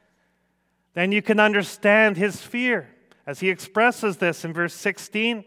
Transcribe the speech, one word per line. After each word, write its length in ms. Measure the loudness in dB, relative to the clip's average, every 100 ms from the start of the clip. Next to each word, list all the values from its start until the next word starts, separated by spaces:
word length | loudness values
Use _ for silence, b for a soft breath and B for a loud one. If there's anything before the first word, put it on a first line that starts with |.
| _ _ _ _ _ _ _ _ _
then 180 | -4 0
you 100 | 0
can 180 | 2 4
understand 760 | 4 4 -2 -2 4 4 4 2
his 260 | -2 -4
fear 480 | -8 -4 -2 -2 -4 _ _ b b
as 140 | -4
he 100 | -2
expresses 680 | -4 -4 2 2 2 -4 -2
this 280 | -2 -2 -6
in 80 |
verse 200 | -4 -6
sixteen. 720 | -4 -6 -6 -6 -4 -2 -4